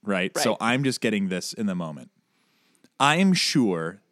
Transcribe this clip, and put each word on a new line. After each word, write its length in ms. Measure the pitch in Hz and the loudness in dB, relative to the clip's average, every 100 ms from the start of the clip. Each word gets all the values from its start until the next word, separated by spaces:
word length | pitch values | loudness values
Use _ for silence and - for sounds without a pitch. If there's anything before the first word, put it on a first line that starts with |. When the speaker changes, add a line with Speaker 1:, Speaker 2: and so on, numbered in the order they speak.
Speaker 1:
right? 320 | - 98 92 - | -2 -2 -2 0
So 140 | 131 | -2
Speaker 2:
Right. 60 | 107 | 0
Speaker 1:
I'm 220 | 113 127 | 0 0
just 180 | 139 120 | 0 0
getting 280 | 120 107 95 | -2 0 -2
this 240 | 90 - | -4 -6
in 120 | - 107 | -6 -6
the 80 | 90 | -4
moment. 340 | 82 71 62 _ _ _ _ _ _ _ _ _ | -6 -10 -18 _ _ _ _ _ _ _ _ _
I 180 | 139 160 | 2 4
am 160 | 190 | 4
sure 680 | 180 - 160 113 85 80 92 _ | 4 2 2 2 0 -4 -10 _